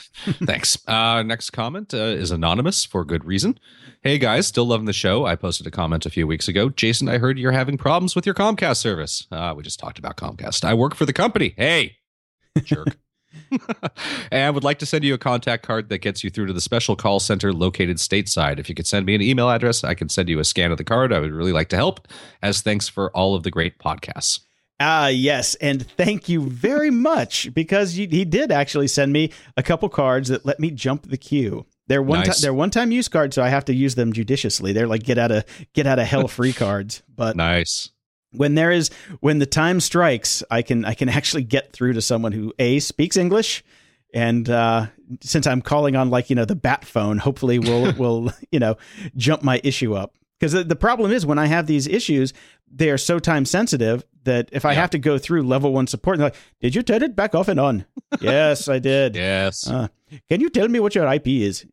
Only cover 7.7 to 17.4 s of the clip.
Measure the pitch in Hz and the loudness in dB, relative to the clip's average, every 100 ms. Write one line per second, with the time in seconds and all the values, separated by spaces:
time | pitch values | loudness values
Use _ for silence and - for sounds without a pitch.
7.7 | 139 139 170 180 - 185 185 208 220 175 | -2 0 2 0 -2 -2 0 0 2 0
8.7 | 120 117 90 76 - - 82 85 76 76 | 0 -2 -4 -4 -8 -8 -8 -8 -8 -10
9.7 | - - - - - - - - - 82 | -12 -12 -12 -12 -10 -12 -10 -8 -4 0
10.7 | 113 135 - 143 135 214 226 131 - 131 | 0 0 0 -2 2 0 2 -2 0 0
11.7 | 165 107 - _ _ _ _ _ - - | 2 0 -6 _ _ _ _ _ -4 -2
12.7 | 151 151 - _ _ _ 156 - 262 - | -2 -4 -8 _ _ _ -20 -6 -6 -4
13.7 | 226 147 - - 269 - 131 139 143 139 | -8 -8 -10 -10 -10 -4 0 0 0 0
14.7 | 147 151 160 143 131 135 123 123 117 - | -2 -2 0 0 0 0 -2 0 -4 -2
15.7 | 113 107 98 104 98 98 101 98 90 - | -4 -4 -4 -4 -4 -6 -4 -4 -4 -2
16.7 | 117 - 101 104 98 - 101 | -2 0 0 2 2 2 0